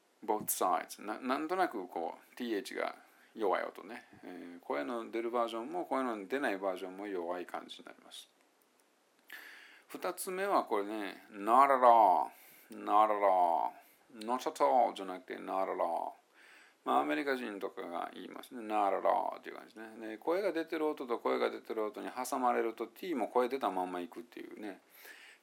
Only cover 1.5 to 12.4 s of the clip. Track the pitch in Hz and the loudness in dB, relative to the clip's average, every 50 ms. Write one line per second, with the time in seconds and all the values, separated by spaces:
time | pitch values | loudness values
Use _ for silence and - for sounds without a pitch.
1.5 | 180 190 180 160 - 104 90 87 - 85 82 82 85 - - - - - 123 117 | 0 0 0 0 0 -6 -8 -6 -6 -4 -4 -4 -6 -8 -16 -20 -12 -8 -4 -2
2.5 | 107 98 - - - 50 50 - - - - - _ _ - _ - 110 107 95 | -2 -2 -4 -4 -6 -4 -4 -4 -6 -10 -18 -20 _ _ -20 _ -8 -2 0 2
3.5 | 87 82 80 82 - - - 98 113 123 - - - - - 90 90 87 87 87 | 2 2 0 -4 -8 -10 -14 -14 -14 -16 -16 -20 -20 -20 -16 -14 -14 -14 -14 -14
4.5 | 87 87 - - 131 147 143 135 120 117 113 110 104 117 117 120 117 120 117 113 | -16 -16 -10 -6 -6 -4 -4 -4 -6 -8 -8 -6 -6 -6 -4 -2 0 0 -2 0
5.5 | 113 113 117 143 170 180 160 - 139 131 131 127 117 104 98 92 131 139 147 117 | -2 -8 -8 -6 -6 -8 -6 -4 -4 -2 -2 -2 -4 -6 -6 -6 -4 -2 -2 -2
6.5 | 101 92 98 98 92 87 95 92 92 95 104 104 98 90 85 85 90 90 87 - | -2 -2 -2 -2 -2 -4 -6 -10 -10 -10 -8 -6 -4 -4 -4 -4 -6 -6 -8 -8
7.5 | - 80 80 - - - - - - - - - - - - _ _ _ _ _ | -10 -12 -12 -12 -18 -18 -18 -20 -20 -20 -20 -20 -20 -20 -20 _ _ _ _ _
8.5 | _ _ _ _ _ _ _ _ _ _ _ _ _ _ _ - - - - - | _ _ _ _ _ _ _ _ _ _ _ _ _ _ _ -18 -18 -16 -16 -18
9.5 | - - - - - - _ - - - - 185 180 - - 196 185 185 196 202 | -20 -20 -20 -20 -20 -20 _ -16 -14 -6 -6 -6 -6 -4 -6 -6 -4 -2 0 4
10.5 | 185 131 - - 113 104 98 101 110 110 101 95 - - - - 110 101 101 107 | 4 4 4 4 0 0 0 0 -4 -6 -6 -6 -8 -12 -18 -18 -12 -4 2 6
11.5 | 117 131 139 139 139 127 127 120 117 117 107 95 87 78 65 - - - | 8 8 10 8 8 8 10 10 10 10 10 8 6 4 2 -2 -6 -16